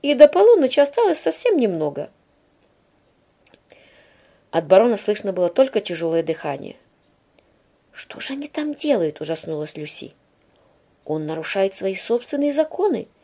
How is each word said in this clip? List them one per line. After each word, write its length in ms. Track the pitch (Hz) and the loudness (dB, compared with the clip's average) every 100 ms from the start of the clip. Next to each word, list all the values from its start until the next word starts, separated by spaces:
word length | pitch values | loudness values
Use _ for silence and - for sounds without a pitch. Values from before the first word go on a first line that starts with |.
И 140 | 277 | -2
до 140 | 277 294 | 6 8
полуночи 520 | 349 415 453 262 262 | 8 6 6 4 2
осталось 380 | 285 359 453 311 | 0 2 0 2
совсем 400 | - 330 494 370 | -2 -2 0 2
немного». 500 | 226 170 151 143 147 _ _ _ _ _ _ _ _ _ _ _ _ _ _ _ _ - _ _ _ _ _ _ _ | 0 0 -4 -6 -12 _ _ _ _ _ _ _ _ _ _ _ _ _ _ _ _ -20 _ _ _ _ _ _ _
От 160 | 160 156 | -4 6
барона 300 | 185 233 214 | 6 6 2
слышно 380 | - 208 202 | -2 -4 -4
было 160 | 180 175 | -2 -2
только 320 | 175 269 233 | 2 2 2
тяжёлое 400 | - 170 165 165 | -4 -6 -2 -2
дыхание. 540 | 160 156 156 139 - - _ _ _ _ _ _ _ _ _ _ _ | -2 -4 -6 -8 -10 -18 _ _ _ _ _ _ _ _ _ _ _
«Что 260 | - - - | -20 -20 -14
же 120 | - | -10
они 160 | 269 294 | -10 -8
там 260 | - 302 | -6 -6
делают?» 460 | 285 302 254 160 147 | -6 0 0 0 -4
ужаснулась 560 | 156 160 - 156 151 - | -8 -8 -6 -8 -8 -10
Люси. 380 | 151 - 123 _ _ _ _ _ _ _ _ _ | -14 -14 -16 _ _ _ _ _ _ _ _ _
«Он 220 | - 156 151 | -8 -8 -6
нарушает 480 | 160 160 202 196 | -8 -6 -2 -2
свои 220 | 196 196 190 | -2 -6 -6
собственные 580 | - 240 240 294 285 | -4 -4 -2 -2 -2
законы». 540 | 285 311 - 403 254 - _ | 0 -2 0 -2 -2 -6 _